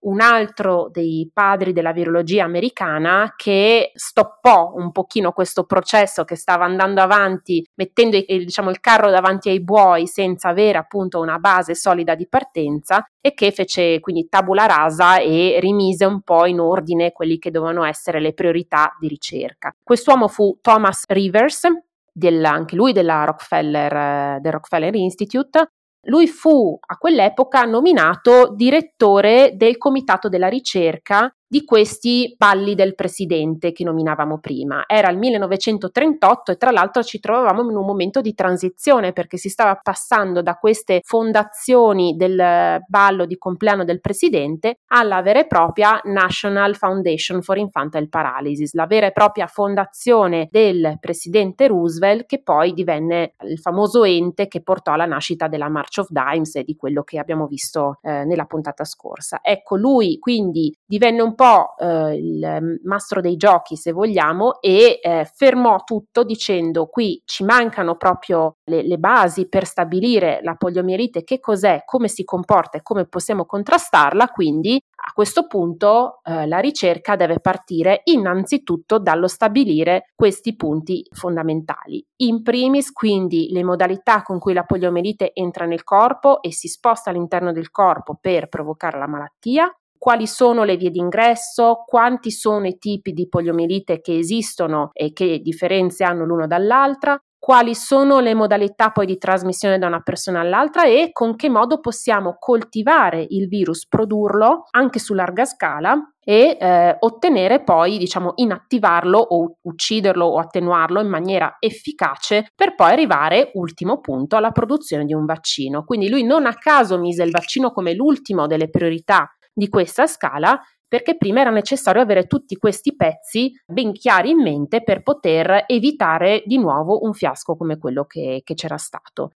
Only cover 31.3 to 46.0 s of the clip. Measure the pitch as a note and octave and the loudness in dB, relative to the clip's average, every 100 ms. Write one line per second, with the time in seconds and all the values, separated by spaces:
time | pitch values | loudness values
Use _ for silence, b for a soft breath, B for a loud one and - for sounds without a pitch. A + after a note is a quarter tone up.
31.3 | _ _ C#4 D4+ A3+ G#3+ - A#3+ A#3+ A#3+ | _ _ -4 2 4 4 0 -2 0 -2
32.3 | A#3+ G#3 G3 G3+ G3+ F#3+ F#3+ F3+ - F3+ | 2 2 4 0 0 0 0 -8 -6 -4
33.3 | E3 D#3 D#3+ F3 E3+ F3 D#3+ D#3 D3+ D3+ | -2 -2 -4 -4 -4 -6 -4 -4 -2 -4
34.3 | D#3 D#3 C3 C#3 C#3 - G#3+ F#3+ F3+ A#3+ | -6 -8 -8 -6 -8 -2 2 2 2 -2
35.3 | A3 G3 F#3+ - G#3+ F#3+ - D4+ D4+ G3 | -2 -2 -4 -4 -4 -4 -2 0 2 2
36.3 | B3 - F3+ B3 B3+ F#3+ - A#3 G#3 - | 2 0 -2 2 2 2 0 -4 -8 -2
37.3 | A#3 A#3+ F#3+ A#3+ G#3+ G3 G3+ F3+ A#3 A3 | 0 2 0 -2 -4 -4 -4 -2 -2 -4
38.3 | G#3 F#3 F3+ F#3 F#3 - C4 F#3+ F3+ F3 | -4 -2 -2 -4 -6 0 2 2 -4 -8
39.3 | F3+ G3 - A3 G3 - F#3+ - A3+ G3 | -8 -10 0 0 0 -4 -6 -2 0 0
40.3 | F3+ F3 - A3 A3 - F3+ - A#3 A3+ | -2 -2 0 0 0 0 -2 0 -2 0
41.3 | G#3+ G#3 - - B3+ A3+ G3 F3+ D#3+ F#3 | 0 0 -6 2 4 6 4 0 0 0
42.3 | F#3 F3+ F3 F3 E3+ F#3 G3 G3 F#3+ F3 | 2 2 2 2 -2 -2 4 4 2 -4
43.3 | F#3 - F3+ G#3 G3+ E3+ F3+ - G3+ F4 | -6 -8 -4 0 0 -2 -4 -4 -4 -2
44.3 | G#3 C#3+ D#3+ A3 A#3+ _ A#3+ A3 F#3 F#3 | -2 -4 -4 -6 -6 _ 0 2 0 2
45.3 | A3+ D#4 F3 E3 D#3+ G#3 G#3+ | 2 2 2 2 2 2 2